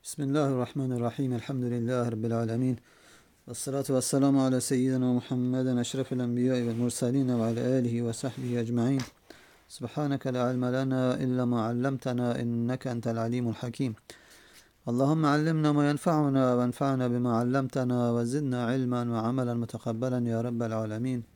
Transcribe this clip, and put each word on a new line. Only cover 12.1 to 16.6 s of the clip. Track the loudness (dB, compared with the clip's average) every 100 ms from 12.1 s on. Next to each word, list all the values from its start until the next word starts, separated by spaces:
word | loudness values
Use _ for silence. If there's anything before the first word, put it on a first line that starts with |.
| -2 0 0
إنك | -2 -2 -2 -4 -4
أنت | -4 -2
العليم | -2 -2 -2 -2
الحكيم. | -4 -8 -4 -4 -4 -16 -20 -20 -20 -20 -20 _ _ -4
اللهم | 2 2 4 4
علمنا | 4 2 2 4
ما | 4 2
ينفعنا | 2 2 2 4 4 4
وانفعنا | 4